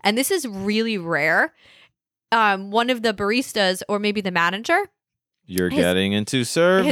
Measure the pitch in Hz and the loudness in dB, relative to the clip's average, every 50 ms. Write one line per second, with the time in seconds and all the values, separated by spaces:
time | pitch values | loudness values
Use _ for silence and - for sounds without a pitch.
0 | - 202 214 247 269 - 392 349 269 233 196 190 190 208 208 220 226 226 220 190 | -2 0 0 0 0 0 0 -2 -4 -6 -8 -6 -4 0 0 0 0 0 -2 -4
1 | 165 165 170 143 147 156 165 202 269 320 _ _ _ - - - - _ _ _ | -4 -2 0 0 2 2 2 2 2 0 _ _ _ -20 -20 -20 -20 _ _ _
2 | _ _ _ _ _ - 226 226 220 208 196 190 196 202 202 226 233 247 254 233 | _ _ _ _ _ -2 0 2 2 2 0 -2 -4 -2 0 0 0 0 -2 0
3 | 220 226 208 196 202 202 226 254 262 - - 220 196 185 185 185 - - 208 202 | 0 -2 -2 0 -2 -2 0 -2 -2 -2 -2 0 0 0 0 -2 -4 -4 -4 -2
4 | 208 214 202 214 196 185 180 170 170 175 190 208 233 - 339 381 403 - _ _ | -2 -2 -2 -2 -4 -2 0 2 0 0 0 -4 -2 0 0 0 0 -4 _ _
5 | _ _ _ _ _ _ _ _ _ - 90 92 90 90 85 - 87 87 90 92 | _ _ _ _ _ _ _ _ _ -6 -2 0 0 0 2 2 2 2 2 2
6 | 98 98 101 104 104 - - 131 117 - - 165 170 180 185 190 190 302 | 2 0 0 -2 -2 -2 -2 -2 -2 -2 0 2 2 4 4 4 2 2